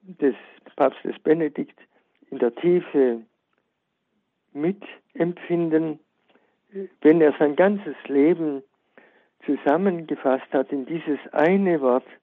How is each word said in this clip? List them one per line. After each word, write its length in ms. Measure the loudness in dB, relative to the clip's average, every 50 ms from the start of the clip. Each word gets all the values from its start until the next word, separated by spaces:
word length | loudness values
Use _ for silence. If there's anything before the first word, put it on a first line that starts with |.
des 340 | _ -20 -10 _ -2 -2 -2 -2 -14 -20 -20 _ _ -20 _
Papstes 420 | -2 -2 -2 -2 -4 -10 -10 -10 -6
Benedikt 600 | _ 0 0 0 0 -4 -4 -6 -10 -10 -10 _ -20 _ _ _ _ _ _ _ _ _
in 80 | -6 -2
der 160 | -2 -2 -2
Tiefe 680 | -2 0 2 2 2 0 -2 0 2 2 2 2 -4 -8 _ _ _ _ _ _ _ _ _ _ _ _ _ _ _ _ _ _ _ _ _ _ _ _ _ _
mitempfinden, 1500 | -4 -4 -4 -4 -4 -12 -20 -20 -20 _ _ _ -4 -4 -4 -4 -8 -6 -4 -2 -2 -2 0 0 0 0 -2 -8 -10 _ _ _ _ _ _ _ _ _ _ _ _ _ _ -14 -14 -14 -14 _ _
wenn 200 | 4 4 6 6
er 120 | 6 2 2 2
sein 180 | 0 0 2
ganzes 400 | 2 2 2 2 -2 -6 -10 -14 -14 -10 -2
Leben 560 | 2 4 4 4 4 2 -2 -4 -6 -6 -10 _ _ _ _ _ _ -20 _ _ _ _ _ _ _ _ -4
zusammengefasst 1040 | -4 -4 -2 0 0 0 2 2 0 -2 -2 -6 -8 -8 -4 0 0 -2 -2 -4 -4
hat 200 | -2 -2 -2 -2
in 140 | -4 -8 -6
dieses 340 | -6 -8 -8 -4 -4 -6 -6 -6 -6
eine 500 | -2 0 2 2 4 2 2 2 0 2
Wort 240 | 2 2 2 2 -2 -6 -20 _